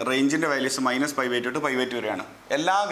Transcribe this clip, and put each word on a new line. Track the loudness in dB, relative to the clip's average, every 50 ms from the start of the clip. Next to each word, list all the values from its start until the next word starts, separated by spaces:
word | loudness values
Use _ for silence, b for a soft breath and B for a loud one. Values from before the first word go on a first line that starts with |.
| -2 0
റേഞ്ചിൻ്റെ | 2 4 4 4 2 2 2 2
വാല്യൂസ് | 2 0 0 0 0 0 0 0
മൈനസ് | 0 0 0 -2 0 -2
പൈ | 0 0
ബൈ | 0 0 0
ടു | -2 -2
to | -2 -2
പൈ | 0 0 0
ബൈ | 0 0
ടു | -2 -2
വരെയാണ്. | -2 -2 -2 -4 -6 -10 -14 -16 -6 -2 -2
എല്ലാ | 0 2 2 2 2 2 2